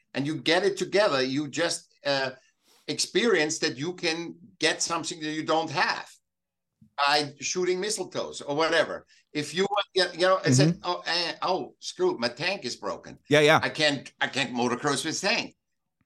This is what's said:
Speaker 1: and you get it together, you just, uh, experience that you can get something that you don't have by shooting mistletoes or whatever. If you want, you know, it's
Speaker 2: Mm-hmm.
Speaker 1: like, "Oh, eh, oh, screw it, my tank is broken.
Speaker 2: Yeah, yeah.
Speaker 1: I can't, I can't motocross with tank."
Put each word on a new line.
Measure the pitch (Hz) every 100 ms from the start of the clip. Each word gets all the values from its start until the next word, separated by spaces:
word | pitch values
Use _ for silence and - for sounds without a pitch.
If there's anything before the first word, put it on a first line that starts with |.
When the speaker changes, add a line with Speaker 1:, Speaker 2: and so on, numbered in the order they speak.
| _
Speaker 1:
and | 127 143
you | 147
get | 151 180
it | 196 196
together, | 147 185 208 135
you | 131 135 143
just, | 147 170 - - _ 143
uh, | 139 131 - _ _ _ _ -
experience | 147 - 190 233 175 151 -
that | 156 123
you | 165
can | 180 170 165 170 - - -
get | 156 170
something | - 165 147 170
that | 151
you | 156
don't | 143 208 -
have | 160 220 - - - _ _ _ _ _ _ - -
by | 143 151 139 -
shooting | 131 180 180 180
mistletoes | 208 190 180 127 80 -
or | 143 143
whatever. | 165 165 107 80 - _ _
If | 151 143
you | 165
want, | 196 202 - 185 180
you | 165
know, | 185 190
it's | 160 127
Speaker 2:
Mm-hmm. | 156
Speaker 1:
like, | 175
"Oh, | 180 175 -
eh, | 170 165 -
oh, | 165 180 123 -
screw | - - 180
it, | 113
my | 120
tank | 143 175 196 123
is | -
broken. | 98 82 - - -
Speaker 2:
Yeah, | 143
yeah. | 151 147
Speaker 1:
I | 127
can't, | - 151 131 - -
I | 139
can't | 127 120
motocross | 123 120 120 147 135 160
with | -
tank." | 196 214 - - _ _ _ _